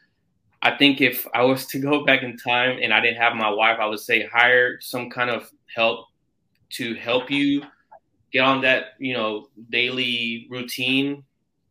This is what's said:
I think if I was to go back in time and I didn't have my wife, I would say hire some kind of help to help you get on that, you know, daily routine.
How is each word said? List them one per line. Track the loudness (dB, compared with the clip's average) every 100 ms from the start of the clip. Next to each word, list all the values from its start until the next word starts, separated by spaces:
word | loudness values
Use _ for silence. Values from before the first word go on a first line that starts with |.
| _ _ _ _ _ 0
I | 0 4
think | 4 6
if | 2 0 -4
I | 2
was | 2 2 -2
to | -4
go | 0 0
back | 2 2
in | 0 -8
time | -2 0 0 0
and | 0
I | 2
didn't | 2 2
have | 0
my | 2 -2
wife, | 2 2 2
I | -2
would | -4
say | -2 -2 0
hire | 2 4 6 2 -2
some | -10 -8 -8
kind | -4 -2
of | -2 -6 _ _
help | 0 0 0 -10 _ _ _ _ _ _
to | -8 -6
help | -6 -2 -2 0
you | 0 0 0 -4 _ _ -20 _ _ _
get | 0
on | 2 2
that, | 2 0 -2 -10
you | -6
know, | -4 -4 -6 -10 -20 -6
daily | -2 -2 -2 -4 -4 -6 -8 -10
routine. | -12 -10 -6 -2 0 -2 -4 -12 _ _ _ _